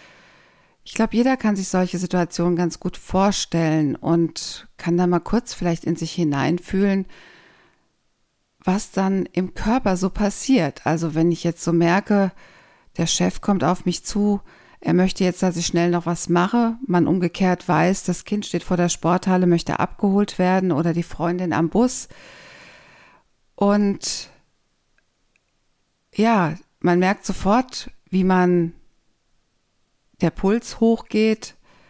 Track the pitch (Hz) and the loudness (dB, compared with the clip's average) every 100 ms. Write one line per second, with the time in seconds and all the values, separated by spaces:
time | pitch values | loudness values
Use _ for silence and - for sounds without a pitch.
0 | - - - _ _ _ _ _ - - | -20 -20 -20 _ _ _ _ _ -14 -2
1 | 220 226 247 262 214 196 190 185 185 180 | 0 2 2 2 0 -2 -2 0 0 -2
2 | 180 180 170 - 175 170 170 - 175 - | -2 -2 -2 0 0 2 -2 -2 -8 -8
3 | - 185 202 196 - 170 160 156 147 - | -4 2 2 0 -2 0 2 2 0 -2
4 | - 170 165 - - - - - 170 175 | 0 2 0 -4 -10 -12 -16 -8 -2 2
5 | 175 175 - 226 - - 175 170 - - | 2 2 0 -2 -2 -6 -2 -2 -2 -4
6 | 160 - 160 139 139 175 - 190 196 196 | -4 -2 -2 0 0 -2 -2 0 2 0
7 | 185 - - - - _ _ _ _ _ | -4 -12 -20 -20 -20 _ _ _ _ _
8 | _ _ _ _ _ _ - 196 - - | _ _ _ _ _ _ -2 -2 -2 -2
9 | 190 196 - - 185 - 214 254 214 180 | 0 0 -2 -4 -4 -4 0 0 0 0
10 | 185 - 202 - - 262 147 - - 165 | -2 0 -2 -2 2 2 2 -2 -2 0
11 | 165 165 170 165 170 165 - 170 170 185 | 0 0 0 2 -2 -4 0 2 4 2
12 | - 202 190 - - - _ _ _ - | 2 2 2 -2 -20 -20 _ _ _ -6
13 | 165 - 180 - - 202 151 180 185 170 | -4 0 -2 -2 -2 0 2 0 -2 -4
14 | - 202 208 202 - - - _ 156 175 | -4 -2 0 0 -4 -20 -20 _ 0 2
15 | 185 - 180 175 185 170 170 170 170 175 | 2 2 -2 0 -2 -2 -2 0 0 0
16 | 170 170 - 170 190 240 226 226 269 175 | -2 -6 0 0 2 2 0 -2 -2 0
17 | 165 185 175 - 185 180 - 156 175 190 | 2 2 0 0 0 0 0 2 2 0
18 | - 180 - 208 - 175 - 180 175 - | -2 -6 -4 -6 -4 -6 -2 0 0 0
19 | 160 180 190 185 180 170 - - - - | 0 0 2 2 4 2 0 -4 -4 -2
20 | 202 196 208 - 180 190 185 143 165 165 | 0 2 0 0 0 2 2 0 0 -2
21 | 165 - 170 180 185 135 165 208 247 - | -4 -4 -4 -2 -2 0 0 2 0 0
22 | - - - - - - - - - - | -10 -18 -20 -20 -20 -20 -20 -20 -20 -20
23 | - _ _ _ _ - 202 208 202 196 | -20 _ _ _ _ -2 2 4 2 -2
24 | - - - _ _ _ _ _ _ _ | -6 -8 -10 _ _ _ _ _ _ _
25 | _ _ _ _ _ _ _ _ _ _ | _ _ _ _ _ _ _ _ _ _
26 | _ - 226 214 160 165 - _ 175 175 | _ 0 2 4 0 -2 -14 _ 2 4
27 | 185 208 - 185 190 226 254 - - - | 2 0 -4 -2 2 2 0 -8 -12 -18
28 | - 185 185 185 180 175 170 - - _ | -4 0 2 4 4 2 0 -6 -20 _
29 | _ _ _ _ _ _ _ _ _ _ | _ _ _ _ _ _ _ _ _ _
30 | _ - 170 - 196 233 - - 226 220 | _ -2 -2 0 0 0 -2 0 2 2
31 | - 214 220 220 - - _ _ _ | -2 0 2 0 -6 -20 _ _ _